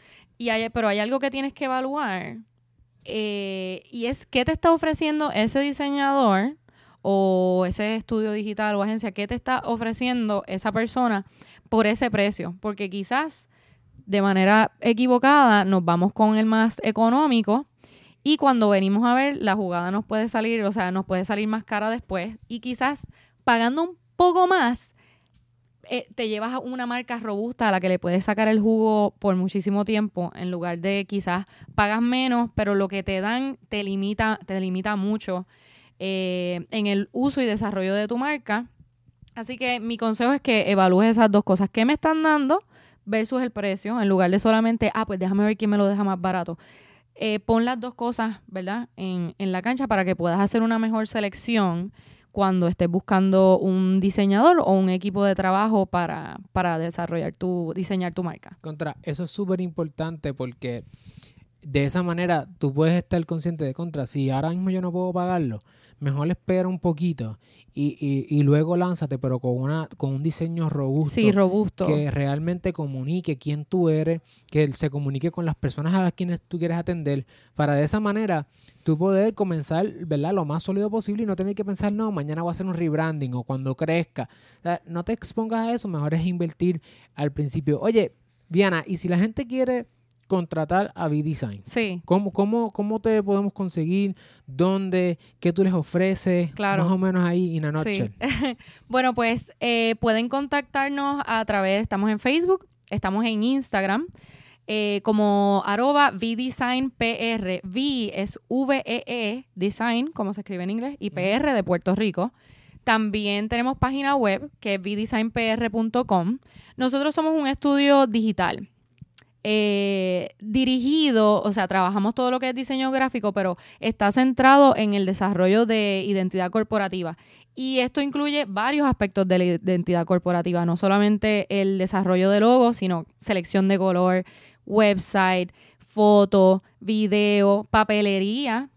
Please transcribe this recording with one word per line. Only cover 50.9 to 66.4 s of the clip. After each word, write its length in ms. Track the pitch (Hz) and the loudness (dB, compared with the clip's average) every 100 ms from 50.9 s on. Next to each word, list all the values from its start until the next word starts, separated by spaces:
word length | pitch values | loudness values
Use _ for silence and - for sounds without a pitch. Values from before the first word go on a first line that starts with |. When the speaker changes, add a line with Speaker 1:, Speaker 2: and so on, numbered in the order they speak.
| 220 214 | -2 -4
Speaker 1:
selección 880 | 220 202 - - 220 185 170 202 - - - _ | -4 -4 -6 -2 2 2 0 -6 -12 -20 -20 _
cuando 340 | - 190 185 175 | -2 2 2 2
estés 220 | - 170 | 2 0
buscando 680 | 185 - 190 190 190 190 185 | 0 0 2 4 6 6 6
un 400 | 190 185 185 190 | 2 2 2 2
diseñador 580 | 196 208 196 202 311 339 | 0 2 2 4 6 6
o 140 | - | 4
un 180 | 190 190 | 2 2
equipo 340 | 185 196 196 | 0 -2 0
de 120 | 202 190 | 0 0
trabajo 500 | 185 190 220 214 190 | 0 2 2 0 0
para, 540 | 175 165 160 80 120 - | -2 -2 -6 -10 -16 -6
para 260 | 190 175 160 | -2 0 -2
desarrollar 520 | 170 170 165 170 151 - | -4 -6 -6 -4 -6 -4
tu, 360 | 185 180 165 185 | -4 -2 -4 -4
diseñar 360 | 175 190 180 | -4 -4 -4
tu 120 | 175 | -4
marca. 340 | 175 - - - | -6 -8 -18 -16
Speaker 2:
Contra, 360 | 160 156 156 - | -12 -8 -8 -8
eso 180 | 165 147 | -8 -8
es 80 | 175 | -6
súper 300 | - 190 180 | -6 -4 -2
importante 760 | 180 165 160 - 160 160 147 | -4 -6 -6 -6 -8 -6 -8
porque 480 | 139 127 120 123 120 - - - - - _ _ _ | -6 -8 -8 -8 -8 -12 -20 -20 -20 -20 _ _ _
de 220 | 147 139 | -4 0
esa 180 | 139 180 | 0 0
manera 460 | 175 170 180 160 - - | -2 -2 0 0 -2 -4
tú 160 | 143 | -2
puedes 200 | 139 160 | 2 2
estar 300 | 175 - 175 160 | 2 0 -2 -2
consciente 380 | 165 170 160 | -4 -4 -4
de, 80 | 139 | -6
"Contra, 320 | 135 170 151 123 | -6 -8 -6 -6
si 240 | 143 135 | -2 0
ahora 200 | 131 156 | 0 -2
mismo 200 | 180 190 | -2 -2
yo 120 | 185 | -2
no 80 | 180 | -2
puedo 220 | 180 185 | -2 -2
pagarlo, 480 | 180 180 180 131 107 - _ _ - | -2 0 0 -2 -6 -12 _ _ -8
mejor 280 | 143 139 160 | -4 -2 -2
espera 400 | 180 | -2